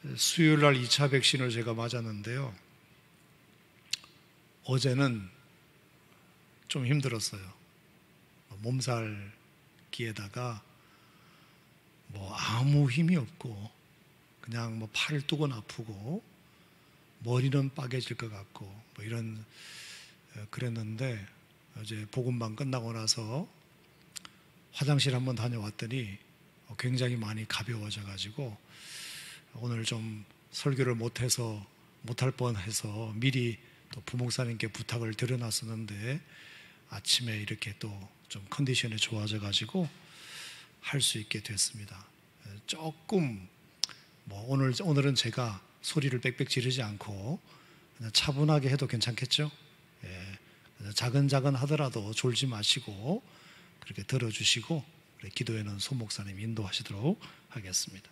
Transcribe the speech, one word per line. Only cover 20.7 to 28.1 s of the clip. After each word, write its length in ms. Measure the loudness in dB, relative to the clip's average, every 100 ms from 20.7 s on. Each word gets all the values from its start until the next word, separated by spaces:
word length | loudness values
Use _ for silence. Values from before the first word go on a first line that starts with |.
| -2 -4 -2 -2 -2 -8 -16 -20 -20 -18 -12
어제 280 | -8 -8 -4
복음방 460 | 0 0 0 -2 -2
끝나고 340 | -2 0 -2
나서 560 | -2 0 0 0 -4 -4 -12 -20 -20 -20 -20 -16 -14 -14 -20 -20 -20 -16
화장실 420 | -2 4 4 4 2
한번 200 | 0 0
다녀왔더니, 840 | 0 -2 -6 -6 -4 -4 -4 -8 -14 -20 -20 -20 -14
어, 80 | -4
굉장히 380 | 0 2 2 0
많이 320 | -2 -4 -4
가벼워져가지고 1120 | -4 -2 -4 -4 -6 -8